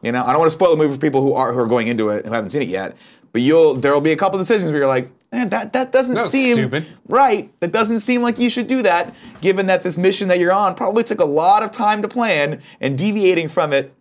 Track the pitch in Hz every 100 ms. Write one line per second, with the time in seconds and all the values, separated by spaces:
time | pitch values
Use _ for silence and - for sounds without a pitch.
0 | 113 123 120 139 160 160 185 156 151 135
1 | 151 135 139 - 131 120 117 120 113 120
2 | 107 104 - 113 101 143 117 92 95 -
3 | - _ _ 117 127 160 160 131 139 143
4 | 151 156 196 190 185 226 170 151 139 131
5 | 127 _ _ 233 233 214 220 - 254 262
6 | 247 240 240 269 254 240 - 139 160 -
7 | - 254 269 208 - _ 175 214 220 226
8 | 208 247 240 233 240 247 233 262 208 175
9 | - - - - 170 190 190 185 185 160
10 | 185 190 196 180 175 190 202 180 185 214
11 | 226 214 160 143 170 208 214 - 208 214
12 | 214 247 226 165 143 151 - - 135 135
13 | 196 208 190 180 156 170 156 139 135 _